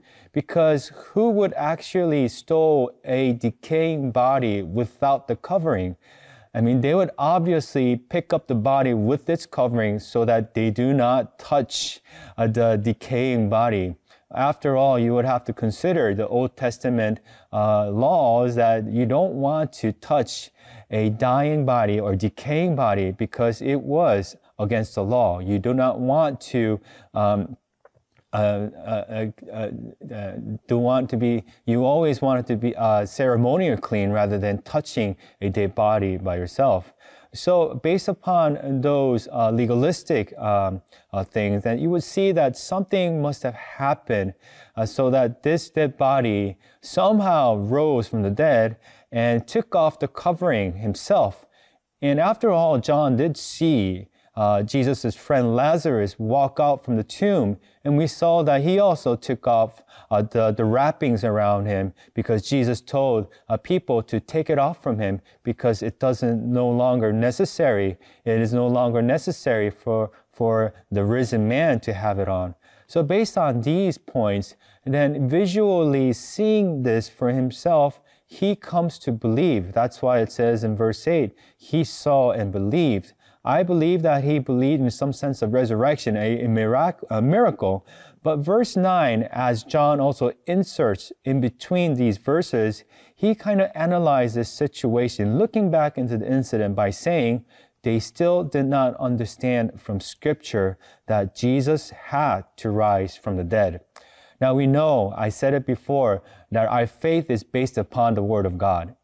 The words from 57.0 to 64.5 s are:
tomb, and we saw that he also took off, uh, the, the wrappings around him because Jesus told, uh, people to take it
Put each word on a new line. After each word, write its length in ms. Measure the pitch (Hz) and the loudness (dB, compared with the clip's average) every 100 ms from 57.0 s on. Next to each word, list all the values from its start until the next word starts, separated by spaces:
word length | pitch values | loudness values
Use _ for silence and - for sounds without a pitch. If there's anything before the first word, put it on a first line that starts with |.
tomb, 540 | 107 - 202 190 107 104 _ _ | -4 -2 0 2 0 -4 _ _
and 120 | 143 147 | 0 0
we 120 | 160 | 0
saw 340 | - 170 170 | 0 0 2
that 220 | 151 139 | 2 2
he 160 | 151 190 | 2 2
also 360 | 202 160 135 120 | 2 2 -2 -2
took 300 | - 123 - | -4 -4 2
off, 380 | 113 113 - _ - - | 2 2 -2 _ -18 -2
uh, 140 | 104 | 0
the, 280 | 110 117 110 | 0 0 0
the 140 | 107 110 | 2 2
wrappings 580 | 120 147 160 143 113 | 2 2 0 0 0
around 440 | 110 107 104 101 101 | 0 0 2 0 0
him 260 | 98 95 - - - | -2 -4 -8 -12 -6
because 340 | 110 110 - | -2 -2 0
Jesus 320 | 139 120 117 | 0 0 -2
told, 460 | - 139 135 113 98 _ - | -4 0 2 0 -2 _ -6
uh, 100 | 110 | -4
people 440 | - 180 - 123 | -2 -2 0 -2
to 180 | - 110 | 0 -6
take 300 | - 160 | -4 -4
it 80 | 156 | 0